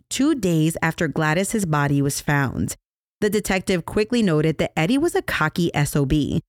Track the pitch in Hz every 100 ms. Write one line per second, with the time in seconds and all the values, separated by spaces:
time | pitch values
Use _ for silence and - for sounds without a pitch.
0 | - - 285 294 190 165 156 - 160 -
1 | 165 151 156 156 196 226 185 151 143 143
2 | 139 - - 143 135 - 90 - _ _
3 | _ - 208 208 - 190 185 185 - 220
4 | 214 240 208 156 160 151 175 - 160 269
5 | 339 381 - - 156 - 170 - 143 151
6 | 135 156 139 170